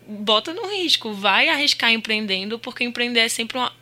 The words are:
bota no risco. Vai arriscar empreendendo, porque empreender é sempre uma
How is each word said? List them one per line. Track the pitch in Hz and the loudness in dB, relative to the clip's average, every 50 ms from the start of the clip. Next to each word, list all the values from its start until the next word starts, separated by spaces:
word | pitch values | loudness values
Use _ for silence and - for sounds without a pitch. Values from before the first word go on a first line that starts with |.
| - | -16
bota | - 214 202 214 214 214 214 - 330 330 | -14 -12 -4 0 2 2 2 2 -2 -8
no | 440 466 | -8 -6
risco. | 381 415 381 359 294 - - - 220 | -6 -4 -2 0 2 2 0 0 -2
Vai | 208 196 196 202 190 226 269 320 | -6 0 2 4 4 4 4 4
arriscar | 320 285 294 285 - - 240 226 | 2 2 2 2 2 2 4 2
empreendendo, | 226 226 - 220 220 214 214 202 190 185 196 214 226 233 | 2 2 0 -2 -2 -2 0 -2 -2 -2 -2 -4 -6 -8
porque | - 254 - - 247 | -8 -8 -6 -4 -4
empreender | 240 240 240 240 240 240 233 | -4 -2 -2 -2 0 2 2
é | 226 233 | 2 2
sempre | - - 226 220 - | 0 -4 -4 -4 -4
uma | 254 247 - - - | -4 -4 -4 -6 -10